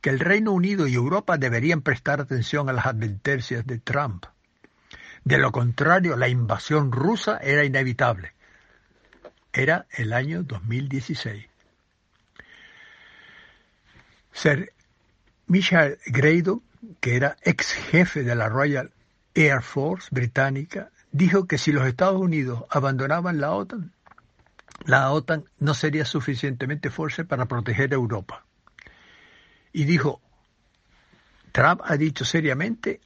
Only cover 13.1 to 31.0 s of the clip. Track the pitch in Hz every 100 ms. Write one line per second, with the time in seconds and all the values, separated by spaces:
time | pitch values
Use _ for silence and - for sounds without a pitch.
13.1 | - - - - _ _ _ _ - -
14.1 | _ _ - 156 143 - - _ _ _
15.1 | _ _ _ - 185 175 170 143 143 -
16.1 | 127 151 170 170 233 - _ 226 - 123
17.1 | 123 139 - 180 180 - - - 160 180
18.1 | 151 120 120 110 123 147 135 127 _ _
19.1 | _ _ - 151 135 - 143 147 185 -
20.1 | 127 120 139 135 135 151 202 - _ _
21.1 | 143 180 196 185 143 - 147 131 123 185
22.1 | 190 185 156 127 120 - 147 135 131 135
23.1 | 165 175 156 143 190 196 233 160 - _
24.1 | - _ _ _ _ _ - - 147 135
25.1 | 151 - 156 - - 143 147 156 151 147
26.1 | 151 139 127 143 123 127 147 143 - 156
27.1 | - 165 127 123 123 113 113 135 135 117
28.1 | 107 - - - _ _ - - - -
29.1 | - - - _ _ _ - 143 175 147
30.1 | - _ _ _ _ _ _ _ _